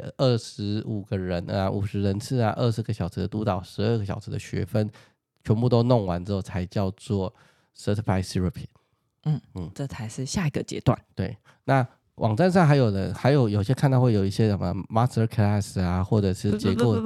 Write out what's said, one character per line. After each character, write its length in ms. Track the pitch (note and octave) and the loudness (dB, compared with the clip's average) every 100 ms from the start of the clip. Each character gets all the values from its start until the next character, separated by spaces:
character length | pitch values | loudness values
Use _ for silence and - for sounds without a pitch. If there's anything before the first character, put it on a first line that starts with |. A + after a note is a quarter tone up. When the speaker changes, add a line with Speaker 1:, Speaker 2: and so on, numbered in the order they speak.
| F2 - | -6 -2
Speaker 1:
二 200 | C3 A#2 | 0 0
十 460 | - - G2+ G#2+ A#2 | -4 -8 -6 -4 -4
五 160 | G#2+ | -8
个 140 | F#2 G2 | -6 -4
人 320 | F#2 F2 G2+ | -2 -4 -2
啊， 200 | G2+ G2 | -2 -2
五 160 | G2+ G2 | -2 -4
十 160 | G2+ | -2
人 180 | G2+ G2 | -2 -2
次 220 | - C3 | -2 0
啊， 120 | G#2+ - | 0 0
二 140 | A#2+ | 0
十 100 | A2+ | -2
个 100 | A2 | -4
小 160 | G#2 E2+ | -4 -4
时 140 | - | -4
的 60 | G2+ | -4
督 180 | G#2+ G#2+ | -2 -2
导， 160 | F2+ | -2
十 200 | F2+ - | -4 -4
二 140 | G#2 A2+ | -2 -2
个 80 | G2+ | -4
小 140 | F#2 | -8
时 100 | - | -8
的 80 | G#2 | -10
学 280 | - G2 F#2 | -6 -6 -2
分， 240 | G#2+ G#2+ - - _ _ _ | -2 -2 -6 -20 _ _ _
全 120 | - A2 | 0 2
部 140 | B2 | 4
都 140 | A#2 | 4
弄 220 | A#2+ B2 F#2 | 4 2 2
完 180 | F2 F2+ | -2 -2
之 60 | |
后 100 | G2 | -4
才 240 | - F#2 F2+ | -4 -6 -4
叫 260 | G#2+ F#2+ | -2 -4
做 420 | - - G2+ F#2 - _ _ _ - | -4 -4 -2 -2 -8 _ _ _ -8
Certified 460 | - G#2 - F#2 | -4 -2 0 0
Therapy。 420 | F2+ F#2+ F#2 - - _ _ _ _ _ | -2 -2 -2 -4 -12 _ _ _ _ _
Speaker 2:
嗯， 160 | D3+ C#3 - | -4 -4 -6
Speaker 1:
嗯。 180 | F#2 F2 | -12 -10
Speaker 2:
这 140 | - C#3 | -10 -10
才 220 | - A2 | -8 -10
是 160 | - C3 | -10 -6
下 220 | G#3+ D#3 | -2 -2
一 20 | |
个 120 | A2+ | -2
阶 180 | - - | -6 -2
段。 180 | - - _ - | 0 0 _ -8
Speaker 1:
对， 220 | F#2 A2+ _ _ | -6 -8 _ _
那 240 | - C3+ B2 _ _ - | 0 2 0 _ _ -4
网 200 | A2 G#2+ | -2 2
站 160 | F#3 | 4
上 160 | F#3 D3+ | 6 6
还 80 | C#3+ | 6
有 160 | A#2 | 4
人， 220 | G2 F#2 | 2 -2
还 180 | - B2 | 0 2
有， 180 | C#3+ A2 | 4 4
有 140 | G2+ | 2
些 100 | G2 | 0
看 160 | C3 C#3+ | 2 2
到 100 | B2+ | 4
会 140 | B2+ | 4
有 120 | G#2 G2 | 4 2
一 40 | |
些 180 | G2+ A2 | 2 2
什 100 | G2 | 2
么 160 | F2+ F#2 - | -2 -4 -2
Master 360 | A2+ B2 A#2 A2 | 0 2 2 0
Class 560 | - G#2 G#2 - F#2+ | 2 2 2 -2 -2
啊， 220 | F2+ F#2 | 0 0
或 180 | F#2 A2 | 2 2
者 120 | G2 | 2
是 240 | F#2 G#2 - | 0 -2 0
结 160 | - | 0
构。 120 | - A#2 | 2 2
Speaker 2:
不， 60 | |
不， 40 | |
不， 60 | A2 | 2